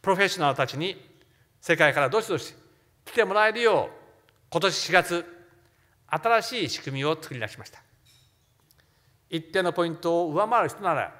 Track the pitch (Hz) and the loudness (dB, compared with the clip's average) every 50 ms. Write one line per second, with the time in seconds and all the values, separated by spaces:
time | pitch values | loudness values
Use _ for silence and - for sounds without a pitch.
0 | - 190 190 185 202 185 - 180 156 143 135 143 135 120 - 135 165 196 180 - | -2 0 2 2 2 0 0 0 0 0 0 0 -2 -4 -4 -6 -8 -8 -8 -12
1 | - - _ _ _ _ _ _ _ _ _ _ - - 165 156 160 147 131 147 | -18 -20 _ _ _ _ _ _ _ _ _ _ -2 0 2 4 4 4 4 4
2 | 143 131 170 220 220 - 175 - - - - - - _ _ _ _ _ _ _ | 2 2 2 0 0 0 -2 -4 -6 -8 -16 -20 -20 _ _ _ _ _ _ _
3 | _ - - 233 214 190 196 214 214 220 214 240 233 220 196 143 104 - - - | _ -4 0 2 2 4 4 4 4 4 2 2 2 4 4 4 2 -2 -6 -16
4 | - - _ _ _ _ _ _ _ _ - 165 185 190 156 - - - 175 180 | -20 -20 _ _ _ _ _ _ _ _ -2 0 0 0 0 -2 -2 2 2 2
5 | 165 - 175 170 170 - - - - - _ _ _ _ _ _ _ _ _ _ | 2 2 0 -4 -6 -8 -14 -20 -20 -20 _ _ _ _ _ _ _ _ _ _
6 | _ - - 160 - 226 233 220 - - 262 233 175 120 - - - 143 135 135 | _ -6 -6 -2 0 2 2 2 2 -2 -4 -4 -4 -4 -6 -8 -8 -8 -6 -4
7 | 139 151 160 156 - - 139 123 110 104 - - - - - - - _ _ _ | -2 -2 -2 -4 -6 -12 -12 -10 -10 -10 -10 -12 -20 -20 -20 -20 -20 _ _ _
8 | _ _ _ _ _ _ _ _ _ _ _ _ _ _ _ _ _ _ _ _ | _ _ _ _ _ _ _ _ _ _ _ _ _ _ _ _ _ _ _ _
9 | _ _ _ _ _ _ - 160 160 - - 190 180 175 165 180 170 170 160 160 | _ _ _ _ _ _ -8 -8 -6 -4 -2 -2 0 0 0 0 -2 -2 -2 -4
10 | - 170 170 170 175 160 147 175 208 214 240 226 214 214 - - 202 180 156 131 | -2 0 0 0 0 0 0 0 0 2 2 0 0 0 -4 -4 -2 -2 0 -2
11 | 101 - - - | -2 -6 -8 -16